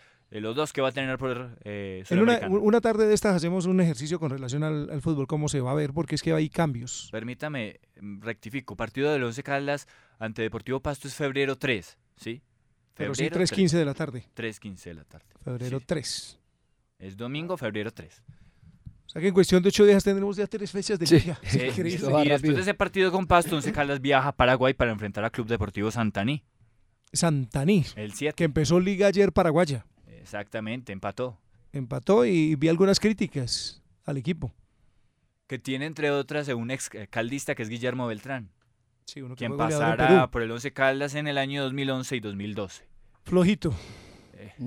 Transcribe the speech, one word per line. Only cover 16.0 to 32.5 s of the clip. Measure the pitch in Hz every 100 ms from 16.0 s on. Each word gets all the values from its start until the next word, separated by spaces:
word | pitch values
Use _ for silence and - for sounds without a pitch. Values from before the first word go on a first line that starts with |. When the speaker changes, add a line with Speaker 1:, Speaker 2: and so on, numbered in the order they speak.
| 120 - - - _ _ _ _ _ _
Speaker 1:
Es | 95 98
domingo, | 120 147 175 180
febrero | 120 104 104
tres. | - 156 - - - - _ - - - -
Speaker 2:
O | -
sea | 165
que | 185
en |
cuestión | 185 175 180
de | 185
ocho | 208
días | 208 196
tendremos | 202 196 202 196
ya | 202
tres | 214 196
fechas | 190 196 196
de | 160
Speaker 3:
Sí. | 160
Speaker 2:
liga. | 175 151
Speaker 3:
<laughs> | 95
Speaker 1:
Eh, | 117 127
Speaker 2:
Increíble. | 120 170
Speaker 1:
y, | 180
Speaker 3:
Eso | 139
va | 147
Speaker 1:
y | 147
después | 143
Speaker 3:
rápido. | 151
Speaker 1:
de | 143
ese | 190
partido | 202 196 190 185
con | 190 175
Pasto, | 175 165
Once | 160 -
Caldas | 151 143 139
viaja | 135 135 139
a |
Paraguay | - 123 127 127
para | 131 123
enfrentar | 104 104 104 113
a |
Club | - 110
Deportivo | 117 104 98 107
Santaní. | 113 110 101 113 147 - _ _ _ _ _ _
Speaker 2:
Santaní, | - 170 143 123 139 151 208 - -
Speaker 1:
El | 107
siete. | - 147
Speaker 2:
que | -
empezó | 165 151 143 175
liga | 180 190 202
ayer | 190 196
paraguaya. | 196 175 156 175 127 - _ -
Speaker 1:
Exactamente, | 110 - 104 101 113 107 123 120
empató. | 98 104 95 127 104 _ _ _
Speaker 2:
Empató | 143 123 135 - 214
y | 240 175 156